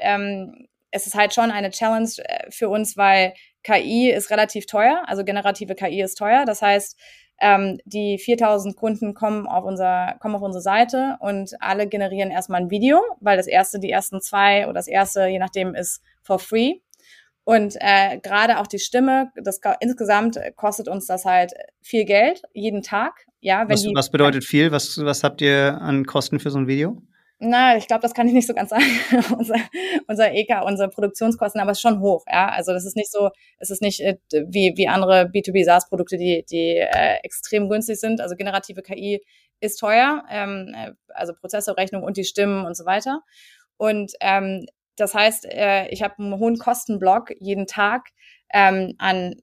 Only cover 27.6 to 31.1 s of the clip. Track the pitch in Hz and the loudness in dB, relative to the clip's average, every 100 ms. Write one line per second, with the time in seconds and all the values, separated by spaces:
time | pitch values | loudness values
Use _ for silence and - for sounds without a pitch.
27.6 | 254 226 - 226 233 233 240 247 233 - | 6 4 2 -2 0 0 4 4 2 -2
28.6 | 196 220 277 233 - 247 208 233 226 226 | -2 2 2 0 2 2 2 -2 -2 -2
29.6 | - 339 381 330 - 214 220 208 214 208 | -2 -6 -4 -4 -4 2 2 2 0 0
30.6 | 190 196 190 - 202 | 0 0 -2 -2 -4